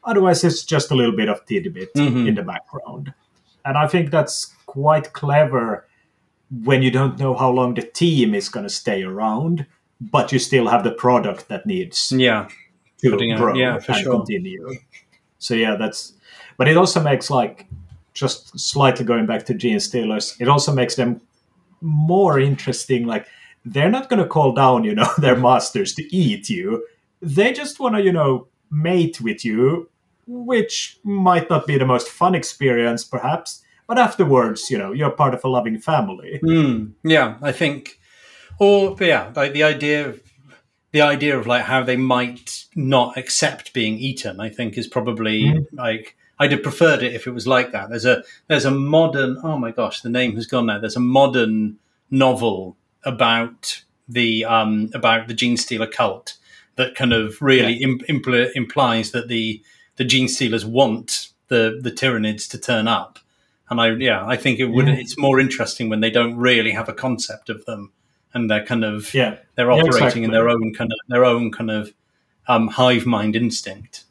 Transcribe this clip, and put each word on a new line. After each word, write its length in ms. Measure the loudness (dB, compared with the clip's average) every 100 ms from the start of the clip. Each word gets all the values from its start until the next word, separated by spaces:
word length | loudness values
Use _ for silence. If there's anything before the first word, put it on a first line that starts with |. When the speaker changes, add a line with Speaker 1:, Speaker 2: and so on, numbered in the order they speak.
Speaker 1:
Otherwise, 400 | 0 4 4 4
it's 180 | 2 0
just 280 | -2 -2 0
a 20 |
little 220 | 2 2 2
bit 120 | -2
of 160 | -2
tidbit 480 | _ -4 -4 -10 -6
Speaker 2:
Mm-hmm. 340 | 0 0 2 0
Speaker 1:
in 60 | 0
the 80 |
background." 680 | -2 -10 -12 -16 -14 -14 -16 -18 _ _ _ _
And 120 | -4 0
I 120 | 2
think 240 | 0 2
that's 420 | 0 0 -4 -10 _ -16
quite 460 | -2 2 2 0
clever 760 | -8 0 2 4 2 -2 -6 _ _ _ _ _ _ _ -8
when 180 | 2 4
you 80 | 4
don't 260 | 2 0 0
know 160 | -2
how 160 | 2 2
long 240 | 2 0
the 80 | -2
team 500 | -6 0 2 4 2
is 160 | 0 -4
gonna 220 | -8 -8
stay 320 | -6 -4 -4
around, 640 | -4 -4 -2 -2 -2 -2 -4 _ _ _
but 300 | -2 0 2
you 60 | -2
still 300 | 2 2 4
have 160 | 2
the 80 | 0
product 560 | 0 2 2 0 -6 -10
that 180 | -8 -4
needs 460 | -4 -4 -6 -2
Speaker 2:
Yeah. 340 | 2 2 2 -4 -16 _ _ _ _
Speaker 1:
to 120 | 0
Speaker 2:
Putting 220 | 2 0
out, 60 | 0
Speaker 1:
grow 160 | 0
Speaker 2:
yeah, 240 | 2 0 -2
for 120 | -4
Speaker 1:
and 80 | -4
Speaker 2:
sure. 100 | 0
Speaker 1:
continue. 560 | -2 -2 -6 -8 -12 -14 -16 _ -20 _ _ _ _
So 160 | -4
yeah, 200 | 0 0
that's, 380 | -2 -4 -8 -16 _ _ -20 -20 _
but 120 | 4
it 80 | 6
also 260 | 4 2
makes, 260 | 0 0 0
like, 380 | -2 -2 -6 -18 -18 -18 -20 _
just 440 | -6 -6 -6 -14 -10
slightly 460 | -6 2 2 2
going 220 | 0 0 0
back 180 | -4 -6
to 80 |
Gene 240 | -4 -2 -2
Stealers, 560 | -2 -4 -4 -4 -6 -4
it 80 | 2
also 240 | 2 2
makes 240 | 0 0 0
them 240 | -2 -2 _ _ _ _ _ _
more 600 | -2 0 2 4 4 4
interesting. 680 | 2 0 -4 -6 -2 -2 0
Like, 200 | -4 -8 -20 -20 _
they're 260 | -8 0 2
not 180 | 2 0
gonna 180 | 0 2
call 260 | 2 2
down, 320 | 4 4 4
you 100 | 2
know, 140 | 2 2
<laughs> 60 | 4
their 180 | 4 6
masters 560 | 6 4 2 -4 -4
to 220 | -6 -4 0
eat 320 | 0 0 -4
you. 360 | -4 -2 -6 -6 _ _ _
They 320 | -4 2 2
just 260 | 0 -8 -4
wanna, 220 | -2 2
you 100 | 2
know, 340 | 2 2 0 -4 _ _
mate 500 | -4 0 2 0 -2
with 240 | -6 -4
you, 440 | -4 2 2 2 -6 _ _ _ -16
which 720 | -12 -2 0 0 -6 -10 _
might 440 | -6 0 2 2 2
not 160 | -2 0
be 100 | 0
the 80 | 2
most 220 | 0 -2
fun 260 | 0 0
experience, 680 | 0 -4 -2 0 2 0 -2
perhaps, 580 | -6 -6 -4 -4 -6 -18 _ _ _
but 120 | 2
afterwards, 720 | 2 2 4 4 4 -2 -6
you 60 | -4
know, 160 | -4
you're 180 | -2 -2
part 220 | 2 0
of 120 | 0
a 40 | 0
loving 300 | 0 0 -4
family. 600 | 0 0 0 -6 -12 -4
Speaker 2:
Mm, 500 | 2 4 2 0 -6 -8
yeah, 320 | 2 4 2 -2
I 120 | -6
think, 460 | -2 -2 -4 -14 -20 _ _ -20 -20 -20 2
or, 380 | 4 6 4 0
yeah, 320 | 2 2 0
like, 180 | -2 -2
the 80 | 2
idea 460 | 2 2 0 0 -2
of, 120 | -10 _ _ _ _ _ _ _
the 80 | 4
idea 360 | 4 4 0 0
of, 80 | 0
like, 180 | 0
how 180 | 2 0
they 140 | 0 0
might 680 | 2 0 0 -8 -14 -16 -12
not 420 | -6 2 2 2 -2
accept 560 | -4 -2 -2 -4 -8
being 240 | -4 -2 -2
eaten, 420 | -6 -8 -10 -10
I 80 | -10
think 260 | -8 -8 -6
is 100 | -6
probably, 580 | -4 -4 -4 -2 2
Speaker 1:
Mm. 220 | 2 2 -2
Speaker 2:
like, 440 | -6 -4 -4 -8 _ _ _
I'd 140 | 0
have 100 | 0
preferred 400 | -2 2 4 4
it 120 | 0
if 120 | -6 -10
it 40 |
was 140 | -8 0
like 260 | 2 0
that. 160 | -6 -8
There's 160 | -2
a, 180 | 2 0 -2 -20 _
there's 180 | 0 2
a 40 |
modern, 680 | 0 2 4 4 2 -2 -4
oh 160 | -6 -4
my 120 | -6
gosh, 320 | -4 -4 -4
the 60 | -4
name 240 | -2 -2 -4
has 100 | -4
gone 200 | -2 -2
now. 120 | -2
There's 160 | -4 -2
a 40 |
modern 800 | 2 4 4 4 0 0 -2 -6 _ _ _
novel 680 | 2 2 2 -2 -2 -8 -16 _ _
about 800 | -10 0 0 2 -2 -8 -10 -10 _ _ -8
the, 360 | -2 0 0
um, 460 | 0 2 2 0 -2
about 320 | -2 0 0 -2
the 60 |
Gene 220 | -4 -2 -2
Stealer 300 | -2 -4 -6
cult 480 | -2 -2 -2 -14 -18 _ -20 _ -6
that 180 | -4
kind 180 | -2 0
of 280 | 0 0 -2
really 300 | 4 4 4
Speaker 1:
Yeah. 160 | 0 0
Speaker 2:
im-, 120 | -2 -2 -4
impl-, 280 | 0 0 0
implies 560 | -2 -4 0 0 0 -2
that 160 | -6 -4
the, 340 | -4 -4 -6 _ _ _ _
the 80 |
Gene 240 | 0 2 2
Stealers 360 | -2 -2 -2
want 680 | -2 0 0 0 -6 -8 -8 _ _
the, 300 | 0 0 -2
the 80 | -8
Tyranids 580 | -4 -4 -2 -4 -6 -10
to 80 | -12
turn 280 | -4 -2 0
up. 320 | -2 -4 -20 _ _ _ _ _
And 100 | -2
I, 100 | 0 0
yeah, 280 | -2 -2
I 120 | -2 -2
think 240 | -2 -2
it 60 | 0
would, 200 | 2 2
Speaker 1:
Yeah. 80 |
Speaker 2:
it's 240 | 2 -2 -2
more 220 | 2 4
interesting 480 | 2 -2 -6 -6 -4
when 100 | -2
they 100 | 0
don't 260 | 0 0 0
really 340 | 2 2 2
have 180 | -2 -6
a 60 |
concept 560 | -6 -4 -4 -6 -12 -12
of 140 | -12 -10
them 240 | -14 -14 _ _ _ _
and 160 | -6 -2
they're 160 | -2
kind 200 | -2 -4
of, 280 | -2 -4 -4
Speaker 1:
Yeah. 260 | 0 -2 -2 _ -2
Speaker 2:
they're 140 | 2
Speaker 1:
Yeah, 100 | 4
Speaker 2:
operating 400 | 4 4 2 0
in 80 | 0
Speaker 1:
exactly. 0 |
Speaker 2:
their 180 | 2 2
own 240 | 2 -2
kind 200 | -4 -6
of, 60 | -8 -4
their 160 | 4
own 260 | 4 4 -2
kind 200 | -6 -6
of, 200 | -4 -6 _ _ _ _ _ 0
um, 220 | 0 0
hive 380 | 2 2 4 0
mind 280 | -2 0
instinct. 720 | 0 -2 -4 -10 -16 -18 -20 _